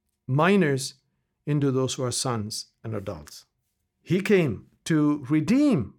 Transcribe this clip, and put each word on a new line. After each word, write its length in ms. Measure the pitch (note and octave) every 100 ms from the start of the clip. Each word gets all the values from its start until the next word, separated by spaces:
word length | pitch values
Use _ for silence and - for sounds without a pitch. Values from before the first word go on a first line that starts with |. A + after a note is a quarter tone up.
| _ _ -
minors, 680 | C3 E3+ G3+ D#3 C3+ C3+ - _ _ _ _ -
into 260 | D3 C#3
those 240 | C3 C3 -
who 80 |
are 80 | B2
sons 560 | A#2+ C3+ A#2 G#2+ - - _ A2+
and 100 | A2
adults. 500 | G2 E2+ D2 - - _ _ _ _ _
He 200 | - F3+
came 460 | F#3+ G3 D#3 F#2 - _ -
to 400 | D#3+ D3 D3 B2+
redeem 680 | D#3 D3 B3+ D4 G3+ F#2+